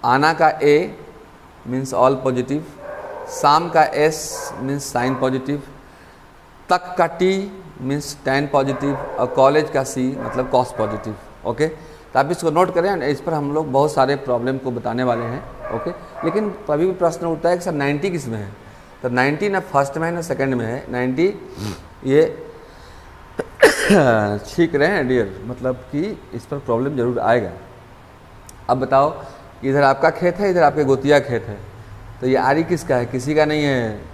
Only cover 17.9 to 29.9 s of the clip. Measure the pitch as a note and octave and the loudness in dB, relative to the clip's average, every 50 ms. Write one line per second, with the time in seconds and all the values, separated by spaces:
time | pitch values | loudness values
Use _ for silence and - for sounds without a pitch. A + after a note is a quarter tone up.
17.9 | D3 D3 E3 G3 F3 E3 C3+ A#2+ A2+ G#2+ G2+ G2 G#2+ - - - - - - - | 0 0 -2 -4 -4 -4 -6 -6 -6 -6 -8 -10 -14 -18 -20 -20 -20 -20 -20 -20
18.9 | - - - B2 A#2+ B2 B2+ C#3 D3+ D3+ G3+ G#3 G3 F#3+ F#3 - - C#3 C#3+ C#3 | -18 -8 -6 -2 0 2 2 2 0 0 -2 0 0 -2 -4 0 2 2 2 2
19.9 | - D#3+ D#3+ E3+ E3+ F3 E3 E3+ C#3+ C3 C#3 C3+ C3 A#2+ A2+ A2 A#2+ C#3 - - | -2 -4 -2 -2 -2 -4 -4 -4 -2 -2 0 0 0 -2 -2 -4 -6 -6 -8 -6
20.9 | A#2+ B2 B2+ B2+ C3 C3+ E3+ G3 G3+ - - - - - G#2 G#2 F2 - - - | -4 -2 -2 -2 2 2 2 2 0 -4 -12 -16 -12 -10 -10 -10 -10 -12 -16 -20
21.9 | - - - C3+ C3+ D3+ D#3+ - - - - - - - - - - - - - | -20 -8 -2 2 4 4 4 4 0 -8 -14 -16 -16 -18 -20 -20 -20 -20 -20 -20
22.9 | - - - - - - - - - - - - - - - - - - - - | -20 -20 -20 -20 -20 -20 -20 -14 -10 -10 -10 -10 2 6 6 6 6 4 2 4
23.9 | G3+ F#3+ C#3+ B2+ A2+ A2 G#2 G2+ G#2 G#2 - - - - E3+ E3 E3+ C#3 C#3+ E3+ | 6 6 6 6 4 4 2 0 -2 -4 -6 -6 0 0 0 2 4 2 2 2
24.9 | G#3 F3+ C#3 B2 B2+ B2 G#2+ G2 F#2+ G2 - A#2 B2 - A#2+ B2+ B2+ B2 - - | 2 0 0 2 2 2 2 0 -4 -10 -10 -12 -10 -4 -4 -4 -4 -4 -8 -6
25.9 | - D3 E3+ G#3+ G3 - - - - A#2 - - D3 C#3+ - - A#2 A#2 B2+ C#3 | -4 -4 -4 -4 -6 -10 -14 -12 -12 -12 -10 -8 -10 -8 -2 -2 0 0 0 -2
26.9 | D3+ B2+ A#2 B2 B2 A#2 - G#2+ A#2 B2 G#2 F2 - - - - - - - - | -2 0 0 0 0 0 2 2 2 2 2 -2 -8 -12 -18 -18 -20 -20 -20 -20
27.9 | - - - - - - - - - - - - - - - - B2+ C3+ C3 B2+ | -20 -20 -20 -20 -20 -20 -20 -20 -20 -20 -20 -20 -20 -12 -2 -2 0 0 0 2
28.9 | C3+ C3+ C#3 D#3 D#3+ - - - - - - - - - - C3+ C3+ C#3+ C#3+ C3+ | 4 4 4 4 0 -6 -14 -16 -18 -20 -20 -20 -16 -6 -2 0 2 4 4 4